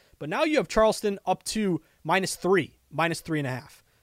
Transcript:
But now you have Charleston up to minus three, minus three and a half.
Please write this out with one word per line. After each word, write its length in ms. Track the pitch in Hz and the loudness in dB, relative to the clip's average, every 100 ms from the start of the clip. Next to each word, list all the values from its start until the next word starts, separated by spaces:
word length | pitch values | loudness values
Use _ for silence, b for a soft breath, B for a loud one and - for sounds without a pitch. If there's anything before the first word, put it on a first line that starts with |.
| b b | b b
But 100 | 143 | -6
now 160 | 226 | -2
you 120 | 311 294 | 0 0
have 100 | 175 | 0
Charleston 520 | 220 220 208 208 196 - | 2 2 2 -4 -4 -2
up 180 | 185 | -2
to 380 | - 220 202 165 b b | -2 -2 -2 -2 b b
minus 320 | 156 185 185 | 0 0 0
three, 440 | - 180 190 123 _ _ | -4 2 2 0 _ _
minus 300 | 143 165 160 | -2 -2 -2
three 180 | - 151 | -4 -4
and 80 | 139 | -4
a 40 | |
half. 340 | 127 - - _ _ | -6 -10 -20 _ _